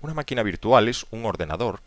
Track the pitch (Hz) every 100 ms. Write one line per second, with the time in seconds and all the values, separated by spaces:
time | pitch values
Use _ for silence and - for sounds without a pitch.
0 | 151 156 143 127 107 82 107 127 110 127
1 | - 113 113 90 80 82 117 95